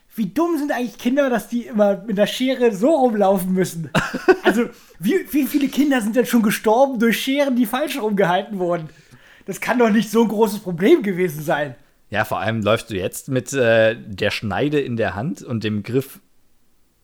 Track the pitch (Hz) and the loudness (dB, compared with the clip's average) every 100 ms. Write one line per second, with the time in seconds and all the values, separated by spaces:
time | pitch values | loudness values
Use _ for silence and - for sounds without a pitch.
0 | _ - 196 - 339 320 285 240 247 - | _ -6 -4 -2 0 0 -2 -4 -6 -6
1 | 240 277 269 233 - 240 226 220 208 202 | -2 0 2 0 -4 -6 -2 2 2 2
2 | 214 196 208 - 262 254 240 190 247 320 | -2 0 0 0 -2 2 0 2 2 4
3 | 254 214 190 196 185 185 180 165 156 - | 2 2 2 2 0 0 -2 -4 -4 -4
4 | - - - 370 - 202 233 - - - | -4 -2 0 2 2 0 -2 -6 -20 -6
5 | 175 370 370 285 262 285 277 - 302 262 | -2 -2 0 -2 0 0 0 0 2 2
6 | 214 240 226 240 214 - 220 226 269 247 | 0 0 2 2 2 2 2 4 4 2
7 | 233 - - 277 277 240 233 254 302 277 | 0 0 0 0 2 2 0 -2 -4 -4
8 | 214 196 175 180 208 202 175 170 160 - | -2 0 2 0 -2 -4 -2 -2 -6 -16
9 | _ - _ - - 185 - 247 226 214 | _ -20 _ -18 -14 -6 -2 2 4 2
10 | 208 226 226 214 220 208 180 165 202 339 | 2 2 2 2 0 -2 -8 0 4 4
11 | 208 175 180 147 151 151 147 123 _ _ | 2 -2 -2 -4 -4 -2 -4 -8 _ _
12 | _ 101 107 90 98 113 101 110 - 98 | _ -4 -2 -2 -2 -2 0 0 -2 -6
13 | 92 - - 131 123 139 117 113 110 120 | -6 -6 -6 -4 -2 0 4 4 4 0
14 | 131 95 101 - 107 92 143 147 135 113 | -8 -4 -4 -2 -4 -2 0 0 -2 -2
15 | 104 90 139 - - 117 107 104 101 123 | -4 -4 -6 -8 -6 -6 -4 -4 -2 -4
16 | 127 - _ _ _ _ _ _ _ _ | -4 -10 _ _ _ _ _ _ _ _